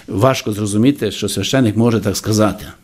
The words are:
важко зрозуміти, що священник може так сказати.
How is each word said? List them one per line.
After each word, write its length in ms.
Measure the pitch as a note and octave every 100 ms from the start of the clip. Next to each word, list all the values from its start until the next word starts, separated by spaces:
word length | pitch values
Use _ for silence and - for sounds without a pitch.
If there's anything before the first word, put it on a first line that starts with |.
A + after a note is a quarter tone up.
| -
важко 460 | F#2+ B2+ B2+ A2+
зрозуміти, 580 | G2+ G#2 G#2 B2+ C#3+ G#2+
що 180 | - G2+
священник 480 | G2 F#2+ C3+ A2+ G#2
може 220 | A#2 A2+
так 180 | G2+ F2+
сказати. 480 | G#2 G#2+ G#2+ F#2 - -